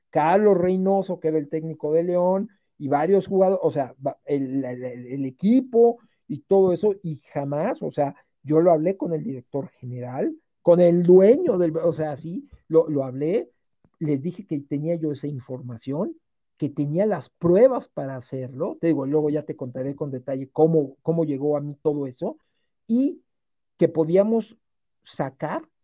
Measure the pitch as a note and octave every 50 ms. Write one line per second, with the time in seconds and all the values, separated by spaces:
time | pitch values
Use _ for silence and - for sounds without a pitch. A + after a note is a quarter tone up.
0 | _ _ - D3+ D3+ D#3+ F#3 G#3 G#3+ G#3 G3 F3 F3 F3+ F#3 F#3 F#3 F#3+ G3 G3
1 | F#3+ F#3+ F3 E3 - D#3+ D#3 D#3 D3 D3 E3 D#3+ D#3 D#3+ D#3 - - D3+ D#3 E3+
2 | E3+ F3+ F3 F3 F3 F#3 F#3+ G3 A3 - _ _ _ _ _ - D3 C3 C#3+ C#3+
3 | D#3 F#3 G3 F#3+ G3 G3 G3 F#3+ F#3+ F#3 G3 F#3 E3+ D#3 - D3 C3 B2 - C3+
4 | C3+ C#3 - _ _ - D3 C#3 C3+ B2+ C3 C#3 C3 B2 B2 B2 B2+ B2+ A#2+ B2
5 | B2 B2 C3+ C#3 C3+ C3 B2+ - F3+ G#3 A#3+ C4+ B3+ - A3+ A#3 A#3 A#3 A#3 -
6 | _ _ _ _ _ - D3+ - _ - G3 G3 F#3+ F#3 F3 D#3+ G#3 G#3+ G3 G3+
7 | - E3 D3+ C3+ _ _ - D3 C#3+ C#3 C#3+ D3 F3 A#3 - - - D3 - D3+
8 | C#3+ F#3 F3+ _ _ _ _ _ - C3 D3+ D#3 E3+ F3+ E3 D3+ D#3 F#3 G3 -
9 | D4+ F3 E3 D3+ D3+ D3 C3+ B2 A#2+ _ - C#3 C#3 - _ _ B2+ B2 B2 B2
10 | B2 B2 B2+ C#3+ G3 E4 D#4 - _ _ _ _ - F3 E3+ F3 F3+ F3 E3+ F3
11 | F3 F3 F3+ F#3 F#3+ G#3+ C4 D#4+ F4+ D4+ G3+ F3+ F3 D#3+ D#3 E3 E3+ F3 D#3 D#3+
12 | D#3 D3+ D3 B2+ - E3 F3+ C#4+ - _ - _ _ - D#3+ D#3+ E3 D#3+ D3+ C#3
13 | C3 C3 B2+ C3+ D3 D#3+ G3 A#3+ - _ _ _ _ _ _ _ _ _ _ -
14 | E3 D3+ D3 C3 C#3 F3+ F3 - - - D#3+ C#3+ C#3 - D3+ C#3+ D3+ E3 E3+ E3
15 | D#3+ D3+ C#3+ - - D3 D3 B2+ B2 - B2+ B2+ B2+ B2 A#2 A2 - C3+ C#3 D#3
16 | G3+ F4 - _ _ _ _ _ _ _ _ - D3+ C3+ C#3+ D3+ C#3+ D3 D3+ F3+
17 | G#3 G#3+ F#3 D3 - _ _ - E3+ E3+ F3 G3+ B3 C4+ B3 - - _ - D3+
18 | C#3 C3+ C3+ B2+ B2 - C#3 C3 B2 B2 C3 C3 E3+ A3+ - - E3 E3 D#3 C#3+
19 | C3+ C3+ D3 D#3 D3+ D3 D3 D3+ D3 - - - C3+ B2+ B2 C3 C3 C#3 C#3 -
20 | D3+ C#3 C3 B2+ - - C3+ C3+ C3+ - - - D#3 D#3+ E3 D#3 C#3+ C3 - _
21 | - E3 E3 E3 D#3+ D3 C#3 C3 C#3+ D3+ D3 C#3+ D3 D3 C#3 _ - D#3 D3 D3
22 | C#3 C3 B2+ - E3+ G#3 D#4 _ _ _ _ _ _ _ _ _ _ - A3+ B3
23 | C#4 D#4 - - _ _ _ _ _ _ _ _ _ _ _ - E3+ E3 - D#3+
24 | D#3+ D#3 F3 F#3+ G3+ A3 A3+ A3+ G#3+ - - _ _ _ _ _ _ _ _ _
25 | _ _ - - D3 C3+ - - - D3+ F#3+ E4 D#4+ _ _ _